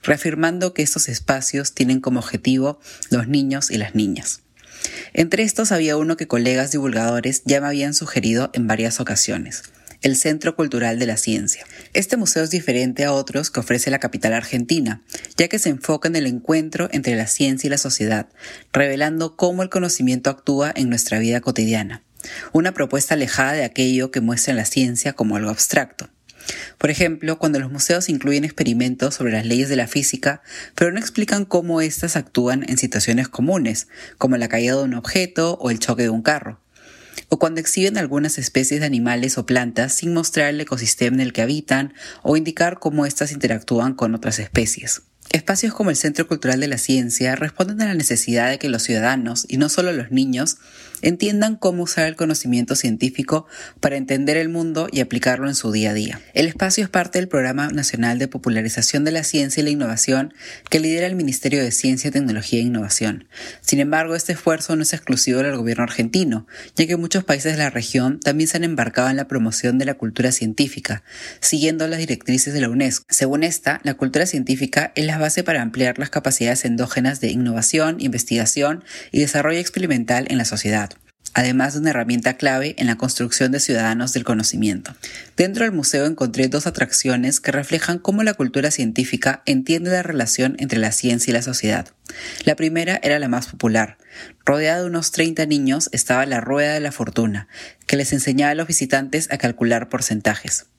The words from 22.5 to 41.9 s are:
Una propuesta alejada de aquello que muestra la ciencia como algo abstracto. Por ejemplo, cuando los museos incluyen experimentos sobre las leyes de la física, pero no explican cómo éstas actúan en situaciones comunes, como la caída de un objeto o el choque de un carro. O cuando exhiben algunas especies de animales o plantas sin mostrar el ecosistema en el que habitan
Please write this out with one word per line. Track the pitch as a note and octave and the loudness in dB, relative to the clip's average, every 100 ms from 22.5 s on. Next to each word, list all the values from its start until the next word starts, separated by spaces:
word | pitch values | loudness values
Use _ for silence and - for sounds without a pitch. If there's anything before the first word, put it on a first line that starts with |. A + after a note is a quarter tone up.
Una | D#3 F#3 | 2 2
propuesta | - C#3 C#3 - | 0 -2 0 0
alejada | D#3 B2+ - C3 | 0 0 0 0
de | D3+ | 0
aquello | A#2+ - B2+ B2+ C3 | -2 0 2 2 0
que | C3 | 0
muestra | A2+ A#2+ - | 0 0 0
la | B2 G#2 | 0 0
ciencia | C3+ B2+ A#2+ C#3+ | 2 2 0 -4
como | - G#2+ G#2 | -2 0 0
algo | A2 | -2
abstracto. | A2+ - D#3 B2+ - - _ - - - - - - | 0 2 2 0 -10 -18 _ -20 -14 -12 -12 -14 -2
Por | D3 | -2
ejemplo, | D3 E3+ D#3 D#3 D#3+ | 2 0 0 -4 0
cuando | D#3 C#3+ | 2 2
los | C3 | -2
museos | C#3 - F3 F3+ | -4 0 0 0
incluyen | C#3+ C#3+ C#3+ | 0 2 0
experimentos | D3+ - B2 A#2 B2 B2+ C3+ | 0 0 0 2 0 0 -2
sobre | - B2 | 0 0
las | A2 A2+ | 0 2
leyes | A#2+ C3+ | 2 2
de | C3+ | 0
la | A2+ | 0
física, | C#3+ C3+ C3 - D3 - - - | 0 0 0 -2 -2 -12 -18 -14
pero | - F3 | 2 2
no | F#3+ | 2
explican | - - G#3+ G3+ G3 | -4 -2 0 0 2
cómo | F3+ E3+ E3 | 0 2 0
éstas | D#3+ - E3+ D#3+ | 0 -2 -2 -2
actúan | - - B2 C3 - | -2 0 2 0 0
en | B2+ | -2
situaciones | - A2 A2 A#2 B2+ | 0 0 2 2 0
comunes, | - C#3 F#3+ A#2 A2 - - - - | 0 2 2 2 -2 -8 -18 -20 0
como | C3 B2 | 2 2
la | A#2 | 0
caída | A2+ A#2+ C3+ | 0 2 2
de | |
un | C3+ | 0
objeto | A#2+ - F#3+ F3+ F3 E3 | -2 0 0 0 0 0
o | F3 B2 | 0 -2
el | A2 | -2
choque | - A#2 | 0 0
de | A#2 | 2
un | A2+ | 2
carro. | A2+ D3+ - A2 _ _ - - - - - | 2 0 -4 -14 _ _ -20 -20 -18 -18 -2
O | D#3+ | 2
cuando | E3 E3 | 2 2
exhiben | D#3+ - G3 G#3+ | -2 2 2 2
algunas | D3 C#3+ D3+ D3 | 0 0 0 -2
especies | B2+ C3 C3 D3 | -2 0 0 0
de | D3+ | 0
animales | B2 A#2+ A#2+ C3 C3 | 2 2 0 0 -2
o | G2+ | 0
plantas | B2 A#2+ A2+ C3 | 0 2 -2 0
sin | - E3 | 0 0
mostrar | E3 D#3+ - D3 | 0 0 0 0
el | D3 | -2
ecosistema | D3 A#2+ A2+ - A#2+ C3 | -4 -4 -2 0 2 2
en | |
el | B2+ | 0
que | A#2 | 0
habitan | A2+ D3+ - C3+ C#3 | 0 -2 0 -2 -2